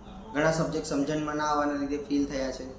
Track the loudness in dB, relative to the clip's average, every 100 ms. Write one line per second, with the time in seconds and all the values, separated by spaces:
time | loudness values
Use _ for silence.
0 | -16 -14 -4 2 4 4 0 -2 0 0
1 | 2 0 0 0 2 2 2 0 -2 -2
2 | 0 0 2 0 -2 -4 -8